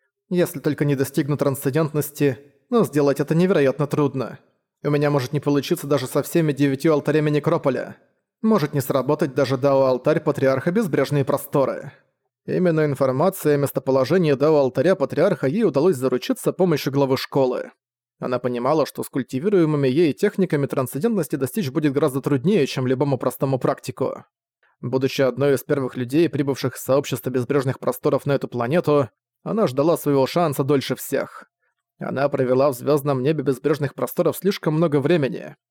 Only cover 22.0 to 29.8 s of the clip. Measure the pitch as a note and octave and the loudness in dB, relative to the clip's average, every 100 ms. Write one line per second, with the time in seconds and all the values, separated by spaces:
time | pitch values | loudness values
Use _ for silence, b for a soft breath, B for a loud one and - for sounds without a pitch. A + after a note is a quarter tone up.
22 | D#3 C3+ C#3+ C#3 C3+ G#3 C3+ - B2+ B2+ | 0 0 0 0 2 2 2 0 -2 0
23 | C#3+ C3+ B2+ - C#3 C3+ D#3 C3+ - - | 0 0 -2 -2 -2 0 0 -2 -6 -6
24 | - - - _ _ _ _ _ B2 B2+ | -4 -6 -14 _ _ _ _ _ -4 -2
25 | C3 - C3 A#2+ C#3+ C3+ - C#3+ B2+ C3+ | 0 0 0 2 2 0 0 -2 -2 -6
26 | B2 C#3+ E3+ C#3 C#3+ C3 C3+ - - C3+ | -2 0 0 0 -2 -2 -4 -6 0 0
27 | C#3+ B2+ - B2+ A#2+ C#3+ C3 B2 - B2 | 0 -4 -4 -4 0 0 0 -4 -4 -2
28 | D3 C#3 - C#3 B2+ A#2+ A#2 E3+ D#3+ D3 | 0 0 0 -2 -2 -6 -2 0 2 2
29 | C3 _ _ _ - G3+ F#3+ B2+ | 2 _ _ _ -6 -2 0 2